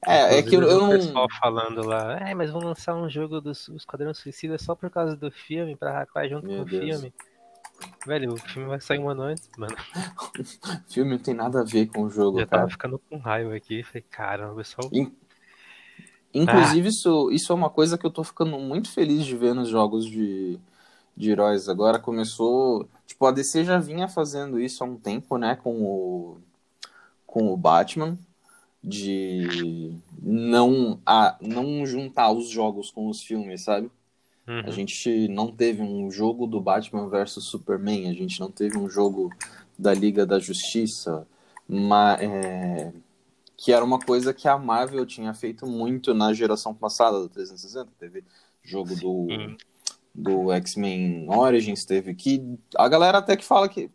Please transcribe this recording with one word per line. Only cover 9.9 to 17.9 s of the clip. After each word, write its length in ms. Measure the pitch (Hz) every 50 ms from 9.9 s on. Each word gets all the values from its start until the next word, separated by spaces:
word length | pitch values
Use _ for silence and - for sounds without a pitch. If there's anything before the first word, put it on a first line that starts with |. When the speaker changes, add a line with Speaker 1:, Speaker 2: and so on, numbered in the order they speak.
| - 175 185 - - - - - _ - - - - _ - 202 185 - - _
Speaker 1:
O 40 | -
filme 180 | 120 131 139
não 60 | 131 123
tem 140 | - - 127
nada 280 | 117 113 123 127 131
a 20 | 120
ver 240 | 110 113 110 110 110
com 160 | - 110 107
o 60 | 107
jogo, 300 | 104 107 104 101 98 95
Speaker 2:
Já 60 | 92 90
tava 140 | - 90 90
Speaker 1:
cara. 80 | 92
Speaker 2:
ficando 280 | 90 - - 127 127 131 _ _
com 80 | 151 151
raiva 380 | 127 117 107 113 117 113 110
aqui. 280 | 107 _ _ 110 110 117
Falei, 200 | - - 120 - _
"Caramba, 460 | - - 107 98 101 101 104 107 107
pessoal." 340 | 110 107 - - - 123 135
Speaker 1:
In-, 200 | - 127 139 127 - _ _ _ _ _ _ _ _ _ - - - - - - - - - - _ _ _ _ _
inclusive, 540 | 135 156 180 - 185 165 147 156 165 175 202
Speaker 2:
Ah. 20 |
Speaker 1:
isso, 420 | 220 - - 180 165 156 143 -
isso 200 | 123 156 - -
é 40 | 175
uma 140 | 175 175 151
coisa 280 | - - 156 156